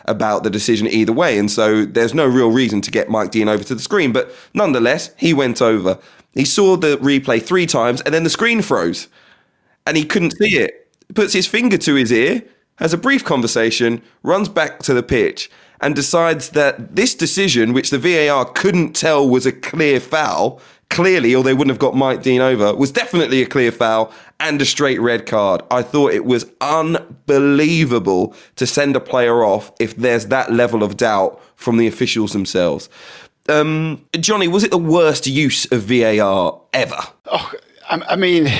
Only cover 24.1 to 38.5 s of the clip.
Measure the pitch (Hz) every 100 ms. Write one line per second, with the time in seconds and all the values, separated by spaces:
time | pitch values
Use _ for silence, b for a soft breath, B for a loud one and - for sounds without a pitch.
24.1 | B B B 156 143 131 143 143 107 120
25.1 | 110 107 110 101 87 - 123 113 147 135
26.1 | 101 123 117 - - 139 160 160 160 -
27.1 | - - 139 143 143 156 165 143 120 95
28.1 | 92 92 B B - 127 147 143 131 -
29.1 | 131 120 117 107 104 - - 113 - 123
30.1 | 117 101 131 - 117 120 113 104 101 117
31.1 | 101 95 - B B 123 117 113 107 127
32.1 | 113 107 104 95 92 87 71 - B B
33.1 | B B _ - 151 156 156 160 139 _
34.1 | 165 165 214 175 196 226 - 160 175 156
35.1 | 156 139 139 143 - - 123 101 123 110
36.1 | 107 101 98 85 - _ 131 - 73 -
37.1 | _ - - - - _ _ - 170 -
38.1 | 180 180 170 139